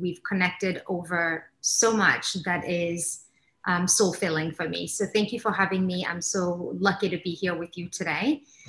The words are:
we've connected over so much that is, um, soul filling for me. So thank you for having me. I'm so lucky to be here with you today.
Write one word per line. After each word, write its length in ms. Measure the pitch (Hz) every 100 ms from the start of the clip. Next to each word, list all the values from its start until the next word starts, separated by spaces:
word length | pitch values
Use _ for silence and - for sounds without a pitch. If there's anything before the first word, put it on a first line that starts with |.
we've 240 | 180 175
connected 580 | - 190 180 180 202 - -
over 640 | 180 170 175 165 160 - _
so 320 | - - 226
much 420 | 220 185 120 - 190 170
that 220 | 175 -
is, 580 | 175 170 170 170 - - _ _ _ -
um, 180 | 180 180
soul 280 | - 196
filling 400 | 170 185 160 160
for 160 | 156 160
me. 180 | 170 175
So 180 | - 196
thank 280 | 214 208
you 60 | 240
for 100 | 226
having 340 | 196 190 190 185
me. 200 | 180 180
I'm 160 | 175
so 520 | - 196 180 175 175 185
lucky 300 | 196 190 190
to 80 | 180
be 140 | 185
here 220 | 170 185
with 240 | 170 170 -
you 120 | 170
today. 540 | - 170 151 214 294 - -